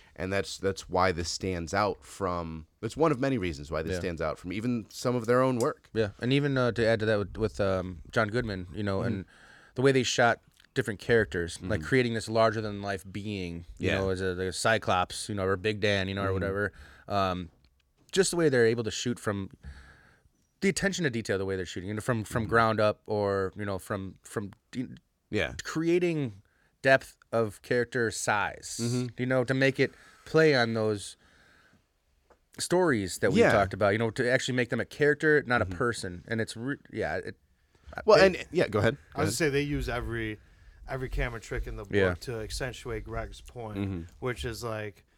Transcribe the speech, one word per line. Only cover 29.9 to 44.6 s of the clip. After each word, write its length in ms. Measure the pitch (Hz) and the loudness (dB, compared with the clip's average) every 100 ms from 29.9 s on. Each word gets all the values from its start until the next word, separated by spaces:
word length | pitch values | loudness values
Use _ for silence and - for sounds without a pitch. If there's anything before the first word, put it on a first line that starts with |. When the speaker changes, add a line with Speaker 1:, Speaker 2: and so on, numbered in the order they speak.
| - - - | -2 -20 -20
Speaker 2:
play 320 | - 160 160 131 | 0 4 6 6
on 180 | 117 113 | 2 2
those 420 | 107 104 - - _ _ _ _ _ _ _ _ _ _ _ _ _ - | 0 -2 -6 -18 _ _ _ _ _ _ _ _ _ _ _ _ _ -8
stories 580 | - 175 175 113 92 - | 0 4 4 4 0 0
that 120 | 107 | 4
we 60 | 180 | 6
Speaker 1:
Yeah. 120 | 190 | 6
Speaker 2:
talked 220 | 107 95 | 6 4
about, 160 | 98 104 | 2 2
you 80 | 107 | 2
know, 140 | 113 | 0
to 180 | - 120 | 0 2
actually 240 | 127 - 127 | 2 2 0
make 140 | 117 | 0
them 100 | 120 | -2
a 60 | 98 | -4
character, 580 | - 147 143 156 147 117 | 2 2 4 4 4 4
not 160 | 120 | 0
Speaker 1:
Mm-hmm. 120 | 98 | 0
Speaker 2:
a 20 | 92 | -2
person. 480 | 123 113 95 87 - | -2 -2 -6 -10 -4
And 120 | 113 | -4
it's, 160 | 104 113 | -4 -6
re-, 220 | 127 143 - | -8 -8 -8
yeah, 260 | 107 80 90 | -6 -4 -4
it, 180 | 101 - _ _ _ _ - - 247 | -8 -14 _ _ _ _ -14 -4 4
Speaker 1:
Well, 120 | 196 | 6
Speaker 2:
they 60 | 190 | 6
Speaker 1:
and, 180 | 170 - | 2 -4
yeah, 160 | 170 113 | -2 0
go 120 | 104 | 2
ahead. 180 | 113 147 | 2 0
Speaker 3:
I 0 | |
was 0 | |
Speaker 1:
Go 220 | - 139 | -8 -4
ahead. 40 | 143 | -2
Speaker 3:
gonna 60 | |
say 180 | 120 156 | 0 0
they 120 | 139 | 0
use 280 | 143 143 123 | -2 -4 -4
every, 500 | 120 113 113 110 107 - - - - - | -4 -4 -4 -6 -8 -14 -20 -20 -18 -10
every 220 | 131 135 | -8 -6
camera 300 | 143 127 113 | -4 -4 -6
trick 240 | - 123 123 | -8 -6 -6
in 80 | 110 | -10
the 80 | |
book 100 | 101 | -2
Speaker 2:
Yeah. 200 | 101 92 87 | 2 2 0
Speaker 3:
to 180 | - 113 | -6 -8
accentuate 640 | 107 - 131 - 127 110 | -6 -6 -8 -8 -8 -8
Greg's 380 | 110 113 107 - | -8 -8 -8 -12
point, 360 | - 123 110 101 | -16 -12 -8 -4
Speaker 1:
Mm-hmm. 240 | 98 92 85 - | -4 -4 -10 -8
Speaker 3:
which 260 | 127 117 127 | -6 -4 -6
is, 180 | 107 | -6